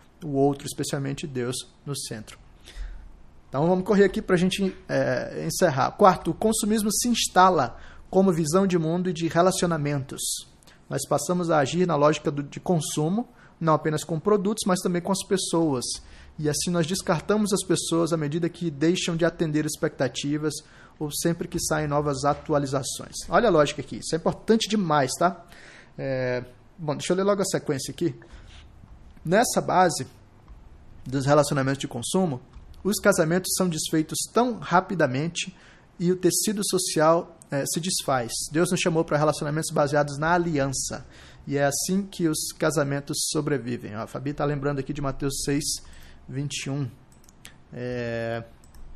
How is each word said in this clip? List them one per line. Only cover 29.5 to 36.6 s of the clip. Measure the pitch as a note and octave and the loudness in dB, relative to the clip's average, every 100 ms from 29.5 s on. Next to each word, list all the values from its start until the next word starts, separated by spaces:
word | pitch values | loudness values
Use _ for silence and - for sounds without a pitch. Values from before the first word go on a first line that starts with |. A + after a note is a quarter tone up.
| F#3+ | 0
base | C#3 F3 F3+ C#3+ C3 - - - - - - - - - - | 2 4 4 2 -8 -14 -20 -20 -20 -20 -20 -20 -20 -16 -6
dos | C3+ C3+ | -2 4
relacionamentos | D3+ C#3+ D3 C3+ C3+ | 6 6 2 0 -2
de | C#3 | -4
consumo, | B2+ A#2+ F#3+ F#3 B2+ - - - - | -6 -2 0 0 -2 -10 -20 -20 -6
os | F3+ G#3 | -4 2
casamentos | G#3 F#3+ D#3+ F3+ F3+ - | 4 4 4 2 0 -2
são | F#3 | 0
desfeitos | D#3 - D#3+ D#3 D#3 - | -2 0 0 0 -4 -2
tão | A3 B3+ G#3+ | 0 0 -2
rapidamente | D3 F3 F#3 F3+ C#3+ B2+ E3 - - - - - _ - | 2 2 2 0 0 0 -4 -4 -8 -12 -20 -20 _ -4
e | F3 | 0
o | F3+ | 2
tecido | F3 - - G#3+ | 2 2 0 -2